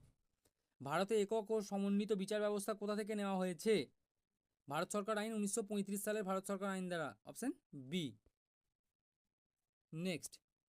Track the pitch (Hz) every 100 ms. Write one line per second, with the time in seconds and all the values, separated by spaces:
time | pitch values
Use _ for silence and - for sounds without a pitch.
0 | - _ _ _ _ _ _ - 131 160
1 | 196 220 196 220 208 220 202 196 196 202
2 | 214 208 196 214 208 208 202 214 208 208
3 | 208 214 202 190 185 165 220 202 120 _
4 | _ _ _ _ _ _ - 147 185 208
5 | 202 208 220 220 202 233 202 208 196 202
6 | 214 214 190 190 185 196 196 185 185 175
7 | 143 101 - - 254 349 _ 139 131 180
8 | 143 110 _ _ _ _ _ _ _ _
9 | _ _ _ _ _ _ _ _ _ 160
10 | 185 165 - - _ _